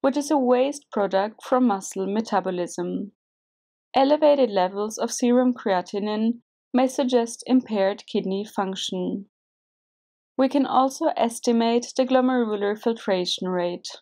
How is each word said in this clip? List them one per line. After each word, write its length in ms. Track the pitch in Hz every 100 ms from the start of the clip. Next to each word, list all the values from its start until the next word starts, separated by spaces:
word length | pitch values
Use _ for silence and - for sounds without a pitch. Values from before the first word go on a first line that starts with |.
which 160 | 269 285
is 120 | 285
a 80 | 311
waste 500 | 247 247 269 285 _
product 500 | - 196 190 208 -
from 260 | - 254 254
muscle 440 | 196 - - 190
metabolism. 1000 | 208 226 202 190 180 170 - 180 185 196 _ _ _ _ _ _ _ _ 254
Elevated 540 | 269 302 302 285 247
levels 480 | 202 185 196 214 220
of 160 | 233
serum 400 | - 247 247 254
creatinine 880 | 240 226 185 180 202 208 214 226 233 _ _ _
may 140 | 247 262
suggest 560 | 262 254 247 233 - -
impaired 560 | 254 247 214 190 208 -
kidney 340 | 208 190 196 214
function. 840 | - 190 190 - 185 180 202 - _ _ _ _ _ _ _ _ _ _ -
We 120 | 262
can 160 | 285 262
also 400 | - 269 269 320 -
estimate 760 | 233 226 - 226 233 233 240 -
the 100 | 254
glomerular 720 | 262 254 254 226 214 202 214
filtration 720 | - 226 - 185 180 - 185
rate. 400 | 180 175 175 - -